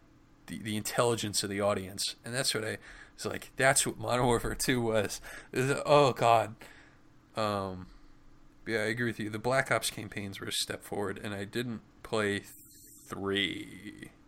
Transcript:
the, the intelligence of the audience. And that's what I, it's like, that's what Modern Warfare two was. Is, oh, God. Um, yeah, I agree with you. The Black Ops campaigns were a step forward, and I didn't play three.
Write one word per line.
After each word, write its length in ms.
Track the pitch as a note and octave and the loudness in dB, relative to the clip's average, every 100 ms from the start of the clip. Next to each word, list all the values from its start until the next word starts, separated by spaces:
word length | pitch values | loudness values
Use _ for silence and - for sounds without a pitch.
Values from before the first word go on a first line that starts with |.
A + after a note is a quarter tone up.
| - - - - - | -20 -20 -20 -20 -12
the, 120 | - | -8
the 180 | A2 G#2 | -4 -4
intelligence 640 | G#2 - A#2+ A2 G#2+ G2 | -2 2 2 2 0 -2
of 80 | G2+ | -2
the 100 | G2+ | 0
audience. 560 | G2+ G2+ F#2 G2+ - - | 2 0 -2 -6 -6 -6
And 100 | A#2+ | -6
that's 200 | B2 C3+ | -2 -2
what 100 | A2 | -2
I, 140 | G#2+ G#2 - - - | -4 -6 -10 -18 -20
it's 100 | - | -8
like, 260 | G#2 G2 - - | -6 -6 -8 2
that's 300 | C3+ C#3 A#2+ | 4 6 2
what 120 | - | -2
Modern 280 | G#2+ B2 B2 | 0 4 4
Warfare 280 | A#2 A2+ | 4 2
two 260 | A2 - B2 | -2 2 2
was. 380 | A#2 A2 G2 - - - - | 4 2 2 -2 -12 -16 -6
Is, 200 | - C3 C#3 - | 0 0 0 6
oh, 260 | D3 C3+ | 8 8
God. 420 | - A#2 A#2 G#2+ A2+ - - - - - - - - | 6 6 6 4 -4 -18 -20 -20 -20 -20 -20 -10 -4
Um, 500 | G#2+ G2+ G2 F#2 F#2 - - - - - - - - | 0 0 -2 -6 -12 -16 -20 -20 -20 -20 -20 -14 -4
yeah, 120 | A2+ | -2
I 60 | G#2+ | 0
agree 200 | A#2 A#2+ | 0 -2
with 140 | G#2+ | -4
you. 100 | G#2+ | -6
The 80 | A2 | -4
Black 320 | A#2+ C3+ B2+ | 0 0 2
Ops 200 | A#2 - | 0 0
campaigns 500 | - G#2+ A2 G2+ F#2+ | -6 -8 -8 -8 -8
were 60 | G#2+ | -6
a 60 | |
step 300 | - - G#2+ | -4 -4 -6
forward, 380 | - G2+ G2+ F#2+ | -6 -4 -4 -4
and 100 | G#2+ | -6
I 100 | G2+ | -6
didn't 360 | G#2 A#2 B2 A2 - - | -6 -6 -6 -8 -12 -20
play 380 | - A2 G#2 G2+ - - - - - - - | -4 0 2 0 -4 -16 -20 -20 -20 -20 -12
three. 1040 | F#2+ G2 G2 F#2+ - - F#2 G#2 - - - | -6 0 2 2 -2 -10 -14 -14 -14 -16 -18